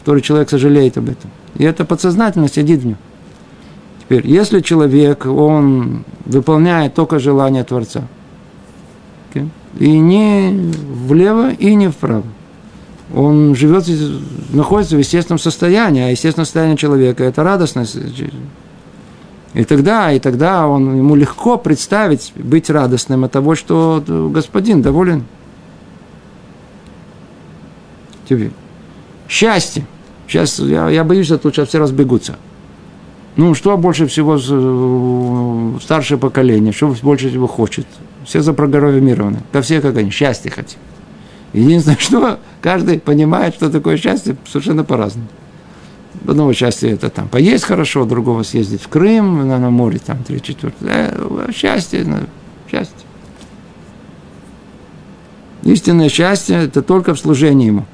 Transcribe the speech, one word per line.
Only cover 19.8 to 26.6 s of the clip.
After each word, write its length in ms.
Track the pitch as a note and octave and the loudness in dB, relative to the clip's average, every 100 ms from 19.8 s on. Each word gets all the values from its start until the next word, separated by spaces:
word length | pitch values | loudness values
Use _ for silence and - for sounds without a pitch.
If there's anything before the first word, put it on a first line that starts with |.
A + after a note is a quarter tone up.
| D3 A3+ F#3 | 2 2 2
и 80 | C3+ | 0
тогда 480 | C#3 B2 D#3+ F#3+ D3+ | 0 0 0 0 0
он, 300 | C#3+ C3+ C3 | 2 0 2
ему 180 | C#3 | 4
легко 420 | D3 D3 - A#3 A#3 | 4 2 0 -2 0
представить, 760 | A#3+ D3 - G3+ G#3 C#3+ - | 0 -2 -2 -2 0 -2 -4
быть 360 | - - D#3 D#3 | -12 0 0 2
радостным 540 | D3+ B2+ B2 - C3 | 0 0 -2 -2 -2
от 80 | C3 | 0
того, 220 | C#3 C#3+ | 0 0
что 480 | D#3+ - E3 D#3+ D#3+ D#3 | -2 0 0 2 0 -2
Господин 760 | E3 D#3 D3 - G3+ G3+ F#3 | -4 -2 -4 -2 -2 2 2
доволен. 420 | C3 C#3+ F3+ D#3+ A#2+ - - - - - - - - - - - - - | 2 2 0 0 -6 -16 -20 -20 -20 -20 -20 -20 -20 -20 -20 -20 -20 -20